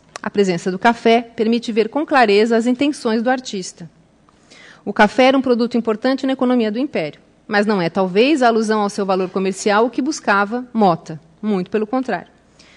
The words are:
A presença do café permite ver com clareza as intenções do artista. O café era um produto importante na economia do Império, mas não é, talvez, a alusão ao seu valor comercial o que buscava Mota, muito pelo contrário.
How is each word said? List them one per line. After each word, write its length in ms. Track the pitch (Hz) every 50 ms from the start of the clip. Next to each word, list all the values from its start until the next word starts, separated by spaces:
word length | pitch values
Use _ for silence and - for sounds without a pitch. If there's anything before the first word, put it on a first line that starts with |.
| _ _ _ -
A 80 | - 208
presença 420 | - 208 202 185 180 170 - 196
do 80 | 180 185
café 420 | - 233 233 - - 233 226 233
permite 500 | 233 233 - - 226 220 233 240 233 -
ver 160 | 214 226 214 220
com 180 | - 277 320
clareza 520 | - 320 269 247 208 202 202 214 233 233 226
as 80 | 226
intenções 560 | 247 254 247 285 294 294 - - 240 220 233
do 80 | 226 254
artista. 600 | 254 262 254 - - 196 180 - - - 175 156 - _ _ _ _ _ _ _ _ _ _ _ - - - - - - _
O 80 | -
café 340 | 202 - 214 202 - - 254
era 120 | 262 262 269
um 40 |
produto 360 | 254 262 247 220 240 233 - 233
importante 480 | 220 240 214 214 - 254 269 262 -
na 80 | 262 262
economia 380 | 262 254 247 254 247 220 214
do 80 | 208 240
Império, 400 | 269 302 - 202 165 147 - - _ _ _ _ _ -
mas 180 | 208 202 214
não 160 | 202 220 196
é, 80 | 170 165
talvez, 520 | - 202 190 185 180 202 240 277 330 277
a 60 | 254 233
alusão 340 | 233 220 226 208 220 214
ao 80 | 208 202
seu 160 | 202 - 202
valor 240 | 190 196 190 190 180
comercial 560 | - 196 190 190 190 - - 220 202 208 233
o 40 | 247
que 120 | 240 -
buscava 640 | 262 285 302 - - - 208 196 202 202 226 247 254 247 -
Mota, 460 | 226 214 190 165 160 - - 160 156 - _ _ _
muito 280 | - 214 208 185 180 -
pelo 180 | - 214 214 220
contrário. 440 | - 262 262 - 202 170 - - _ _ _ _ _ _ - _ _